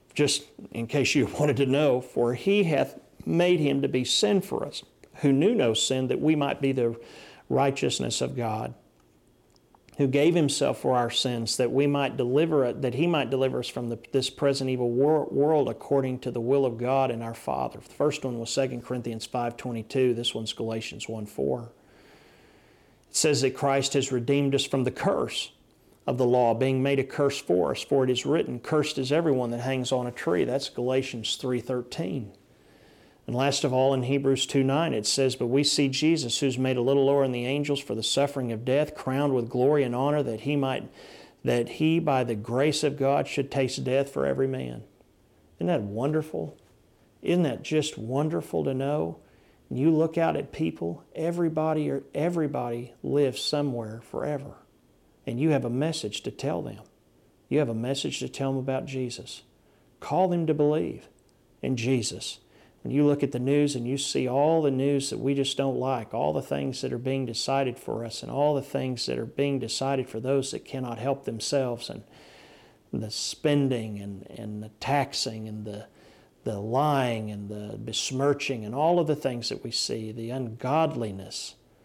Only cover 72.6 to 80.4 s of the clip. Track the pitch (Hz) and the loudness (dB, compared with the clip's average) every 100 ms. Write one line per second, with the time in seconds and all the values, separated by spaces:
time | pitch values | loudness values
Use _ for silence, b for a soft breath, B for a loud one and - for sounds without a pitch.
72.6 | B B _ 123 107 - - - 151 143 | B B _ -6 -4 -6 -6 -2 2 2
73.6 | 135 123 110 101 101 98 - - 107 107 | 2 0 -4 -8 -10 -12 -14 -12 -10 -8
74.6 | 107 _ 135 143 139 - 123 113 110 107 | -12 _ 0 0 0 -4 -6 -6 -10 -8
75.6 | 107 101 - B B B B _ - 101 | -10 -10 -14 B B B B _ -6 -6
76.6 | 104 127 151 139 127 113 107 104 101 104 | -2 2 2 2 2 -2 -4 -8 -10 -10
77.6 | 104 107 113 107 - 131 143 139 - 123 | -10 -10 -6 -6 -4 0 2 2 -2 -4
78.6 | 107 127 160 175 156 147 139 120 113 113 | -4 0 2 2 2 0 -2 -4 -6 -6
79.6 | 120 - - 117 110 117 113 131 | -6 -4 -2 -4 -6 -8 -6 -6